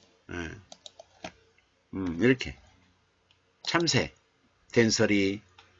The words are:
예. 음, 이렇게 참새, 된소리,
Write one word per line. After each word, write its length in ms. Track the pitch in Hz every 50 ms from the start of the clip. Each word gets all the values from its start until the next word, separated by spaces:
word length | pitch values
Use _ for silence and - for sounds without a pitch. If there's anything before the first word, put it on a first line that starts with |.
| - _ _ _ _ -
예. 40 | 92 87 85 82 85 101 98 _ - - _ - - - - _ _ _ - - - _ _ _ _ _ _ _ _ _ _ _ -
음, 240 | 95 95 90 80 82
이렇게 360 | 101 123 131 123 - 78 67 - - - _ _ _ _ _ _ _ _ _ _ _ _ _ _ _ _ _ _ _
참새, 500 | - - 170 170 156 - 120 82 76 - _ _ _ _ _ _ _ _ _ _ _
된소리, 680 | - 123 117 110 107 - 110 104 104 101 98 98 101 104 - _ _ - - _ _ _